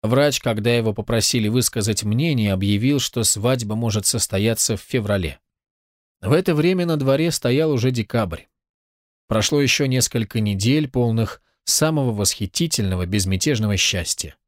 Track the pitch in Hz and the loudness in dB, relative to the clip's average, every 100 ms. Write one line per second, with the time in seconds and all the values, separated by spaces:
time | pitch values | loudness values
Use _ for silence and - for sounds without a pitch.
0 | 107 131 147 135 127 110 110 120 113 98 | 2 2 2 0 -2 -2 0 0 0 -4
1 | 101 117 - 123 107 123 - 120 104 104 | -2 0 0 0 0 0 0 -2 -2 -2
2 | 107 113 165 135 104 95 101 101 123 143 | -2 0 0 2 0 2 2 2 2 0
3 | - 123 107 104 117 131 107 107 117 104 | 0 -2 -2 0 0 0 -2 -2 0 0
4 | - 117 - 98 110 113 - 107 - 127 | -2 -2 -2 0 0 0 -2 -2 -2 -4
5 | 104 101 82 - _ _ _ _ _ _ | 0 -2 -2 -8 _ _ _ _ _ _
6 | _ _ 101 156 185 151 165 185 170 156 | _ _ 2 2 4 2 2 2 0 0
7 | 135 139 165 - 123 131 156 135 127 123 | 2 2 0 0 0 2 2 2 0 -2
8 | 107 120 98 78 - _ _ _ _ _ | -2 -2 -2 -6 -16 _ _ _ _ _
9 | _ _ _ 110 104 147 135 - 135 127 | _ _ _ -2 2 2 2 2 0 0
10 | 120 - 107 117 107 98 110 147 147 127 | 0 -2 -2 -2 -2 0 2 2 0 0
11 | 120 113 113 - _ _ - - 156 156 | 0 0 -2 -6 _ _ -4 0 2 2
12 | 127 104 101 - 98 - 170 - 98 92 | 0 0 -2 -2 -6 -2 -2 0 -2 -2
13 | 90 104 92 95 151 120 110 98 - 92 | -2 -2 0 0 0 0 0 0 0 -2
14 | 82 - 78 - | -4 -6 -8 -16